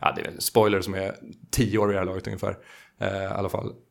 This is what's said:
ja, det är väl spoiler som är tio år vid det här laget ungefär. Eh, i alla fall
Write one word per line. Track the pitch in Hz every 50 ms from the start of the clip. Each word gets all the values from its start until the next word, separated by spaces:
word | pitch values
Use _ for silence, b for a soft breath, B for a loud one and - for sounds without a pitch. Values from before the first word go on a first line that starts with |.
ja, | - - -
det | -
är | -
väl | - - -
spoiler | - - - 117 107 104 101 95
som | 90 101 95
är | 95 95 101 - - - 113 - - - -
tio | - 131 120 101 107
år | 107 104
vid | 104 98
det | 95
här | 92
laget | 95 95 95 -
ungefär. | - 101 98 101 101 95 b b b b b b b b -
Eh, | 98 95 98 98 98
i |
alla | 95 98 98 98 90
fall | - - - - - - _ _